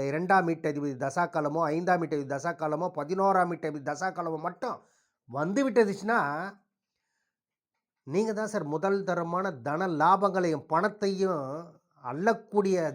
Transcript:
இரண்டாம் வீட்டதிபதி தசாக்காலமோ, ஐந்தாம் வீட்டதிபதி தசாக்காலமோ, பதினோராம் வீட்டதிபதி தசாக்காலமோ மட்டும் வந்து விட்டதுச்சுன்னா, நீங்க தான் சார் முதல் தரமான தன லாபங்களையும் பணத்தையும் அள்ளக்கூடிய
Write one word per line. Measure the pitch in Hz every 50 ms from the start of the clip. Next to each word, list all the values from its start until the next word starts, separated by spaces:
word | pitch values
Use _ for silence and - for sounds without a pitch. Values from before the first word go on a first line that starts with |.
| 135
இரண்டாம் | 139 143 160 180 185 196 190 175 165
வீட்டதிபதி | 165 160 165 156 143 143 143 143 135 120 135
தசாக்காலமோ, | 139 - 180 175 170 - 160 147 143 147 165 165 147 156
ஐந்தாம் | 165 175 185 180 175
வீட்டதிபதி | 165 143 156 147 139 131 139
தசாக்காலமோ, | 135 143 170 165 - 160 151 151 147 180 180 175
பதினோராம் | 160 - 151 190 190 190 196 190 185 180 175 175
வீட்டதிபதி | 165 - 151 143 151 135
தசாக்காலமோ | 147 147 147 185 190 180 180 170 165 160 151
மட்டும் | 160 175 175 - 254 240 165 - - _ _ _ _ _ _ _ _ -
வந்து | 117 139 151 175 202 277 277
விட்டதுச்சுன்னா, | 269 214 240 226 202 196 - 190 214 240 226 156 143 147 156 180 196 202 - _ _ _ _ _ _ _ _ _ _ _ _ _ _ _ _ _ _ _ _ _ _ _ _ _ _ _ _ _
நீங்க | 135 147 190 220 220 208
தான் | 208 220 214 214
சார் | 202 160
முதல் | 147 151 156 175 196 202 202 190
தரமான | 185 175 175 170 170 170 180 190 196 160 127 113
தன | 139 147 165 190 190 165 147
லாபங்களையும் | 156 170 190 190 202 196 180 190 180 170 156 139 -
பணத்தையும் | - 160 165 190 214 214 - 208 196 196 190 196 190 180 151 135 131 143 160 170 170 - _ _ _ _ _ 139
அள்ளக்கூடிய | 123 131 151 190 233 220 - - - - 208 190 196 185 180 160 151